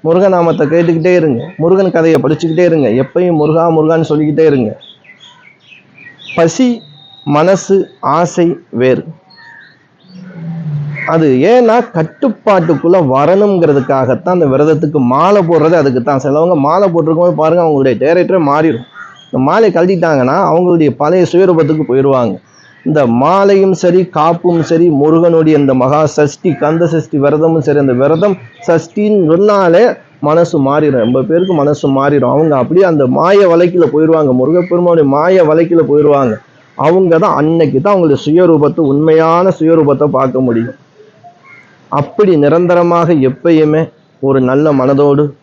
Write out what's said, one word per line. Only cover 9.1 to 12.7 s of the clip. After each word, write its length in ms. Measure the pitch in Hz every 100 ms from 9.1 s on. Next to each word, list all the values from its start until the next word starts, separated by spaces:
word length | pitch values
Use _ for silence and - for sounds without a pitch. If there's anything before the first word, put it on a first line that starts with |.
| - _ - - - - _ _ _ 185 185 185 170 165 165 151 147 - - -
அது 120 | 165 156 127 170
ஏன்னா 240 | 247 233 233 233 170
கட்டுப்பாட்டுக்குள்ள 1000 | 156 - 277 - - 190 160